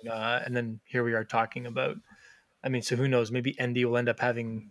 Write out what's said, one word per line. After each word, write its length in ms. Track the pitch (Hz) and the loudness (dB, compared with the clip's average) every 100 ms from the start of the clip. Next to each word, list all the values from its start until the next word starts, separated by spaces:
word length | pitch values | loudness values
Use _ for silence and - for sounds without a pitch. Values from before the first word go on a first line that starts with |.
| 117 | -8
uh, 320 | 110 113 127 | -2 0 0
and 120 | 123 123 | 0 -2
then 240 | 117 110 | -2 -6
here 180 | - 127 | -4 0
we 120 | 117 | 2
are 100 | 113 | 0
talking 420 | 107 117 113 127 120 | 2 2 0 -4 -6
about, 300 | 131 135 220 - - - - _ _ | -2 -2 -4 -12 -20 -20 -20 _ _
I 60 | 135 | -2
mean, 140 | 123 | -2
so 120 | - 123 | 0 0
who 120 | 135 | 4
knows? 240 | 123 110 | 4 2
Maybe 260 | 123 127 - | 0 -2 -2
Endy 260 | 123 123 | 0 2
will 120 | 120 120 | 2 2
end 120 | 120 | 2
up 120 | 113 | 2
having, 500 | 123 120 113 110 - | 0 0 -4 -8 -10